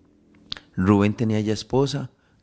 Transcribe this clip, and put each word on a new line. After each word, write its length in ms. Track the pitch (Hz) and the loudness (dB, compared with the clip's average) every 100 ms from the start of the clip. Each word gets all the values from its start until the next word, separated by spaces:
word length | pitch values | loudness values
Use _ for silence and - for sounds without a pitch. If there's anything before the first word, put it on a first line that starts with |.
| _ _ _ _ _ - - | _ _ _ _ _ -18 -10
Rubén 380 | - 92 101 104 | -2 2 4 2
tenía 280 | 107 110 107 | 0 -2 -2
ya 120 | 107 | -2
esposa, 580 | 104 - 127 139 139 131 _ _ _ | -4 -4 -2 -2 -4 -10 _ _ _